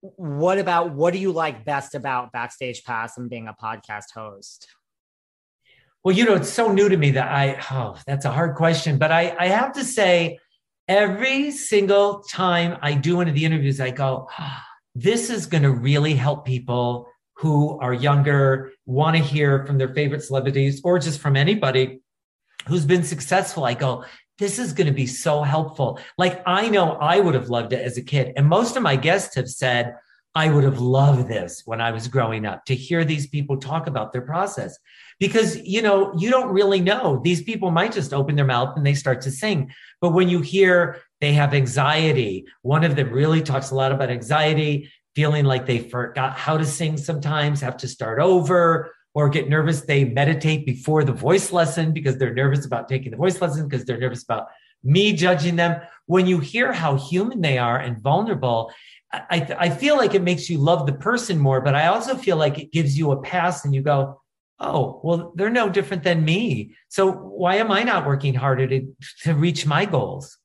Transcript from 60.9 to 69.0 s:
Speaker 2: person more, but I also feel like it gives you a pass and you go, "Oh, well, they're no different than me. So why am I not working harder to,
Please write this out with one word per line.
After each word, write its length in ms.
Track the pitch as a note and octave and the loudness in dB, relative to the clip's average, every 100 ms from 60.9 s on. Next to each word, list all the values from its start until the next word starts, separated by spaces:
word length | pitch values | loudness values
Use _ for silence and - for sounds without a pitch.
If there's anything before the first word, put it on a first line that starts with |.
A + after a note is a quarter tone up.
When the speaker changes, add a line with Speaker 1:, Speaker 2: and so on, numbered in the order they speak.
Speaker 2:
person 460 | C#3 G3+ A#3+ A#3 E3+ | -2 -2 -2 0 0
more, 220 | C#3 C3 | 2 2
but 140 | C#3 | 2
I 120 | C#3 D#3+ | 2 2
also 300 | G#3 B3+ C4 | 0 -2 -4
feel 200 | - E3 | 0 2
like 220 | D3+ C#3+ | 0 -2
it 140 | D3+ | -4
gives 240 | D#3+ D3 C#3 | -2 0 2
you 140 | D#3 | 0
a 80 | C3+ | 0
pass 440 | - F3+ F3 F3 | -2 -2 -2 -2
and 100 | C#3+ | -2
you 80 | C3+ | -2
go, 380 | C#3+ C#3+ - - _ _ _ _ | 2 0 0 -6 _ _ _ _
"Oh, 420 | - D#3 B2 - | -4 -2 -2 -4
well, 300 | D#3 E3+ F3 E3 | -2 -2 -4 -4
they're 140 | G3+ | 0
no 180 | A#3+ G#3+ | 0 0
different 340 | F#3 F#3+ F#3+ | 0 -2 -2
than 220 | F3+ E3 | 0 2
me. 500 | D#3 F3 A#3 B2 G#2 - _ | 2 2 0 -4 -6 -16 _
So 220 | - F#3+ | 0 2
why 440 | F#3 - F#3+ F3+ G3 | 0 -8 -4 0 2
am 140 | A3 | 2
I 100 | G3 | 0
not 240 | A#3 G3+ C#3+ | 2 0 0
working 280 | C#3 C#3 | 0 0
harder 320 | B2 C#3 B2+ C3 | 0 0 0 0
to, 260 | C3+ C3+ - | -2 -4 -14